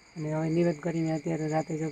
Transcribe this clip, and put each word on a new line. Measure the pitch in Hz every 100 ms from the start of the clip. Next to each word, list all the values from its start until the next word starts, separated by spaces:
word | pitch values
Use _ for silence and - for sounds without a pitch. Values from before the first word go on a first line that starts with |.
| - 170
અને | 151
હવે | 156 160 160
નિવેદ | 170 151
કરીને | 170 165 160 156
અત્યારે | 165 156 156
રાતે | 156 156 156
જો | 156